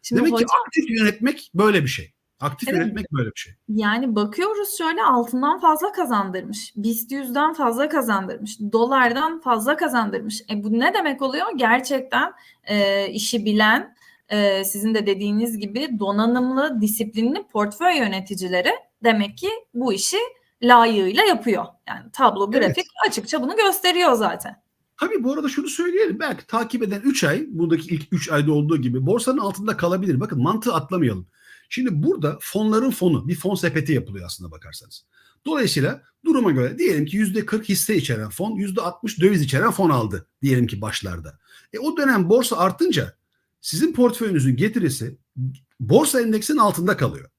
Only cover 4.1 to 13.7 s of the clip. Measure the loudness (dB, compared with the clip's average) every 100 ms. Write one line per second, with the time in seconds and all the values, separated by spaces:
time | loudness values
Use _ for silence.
4.1 | 0 -2 -2 -2 -2 -6 -4 -4 0 2
5.1 | 2 0 -2 0 2 2 2 -2 -4 0
6.1 | 0 -2 -6 -8 -12 -12 -4 -2 -2 -6
7.1 | -8 -4 0 0 0 -2 0 0 0 0
8.1 | -2 -2 -10 -12 -8 -2 0 2 4 2
9.1 | 2 -2 -2 -2 0 2 0 0 0 -2
10.1 | -4 -6 -10 -6 -6 -2 2 2 2 -2
11.1 | -2 -4 -2 -4 0 2 2 2 -4 -2
12.1 | -2 -2 -6 -20 _ -2 0 2 2 -2
13.1 | -4 -4 -2 0 4 4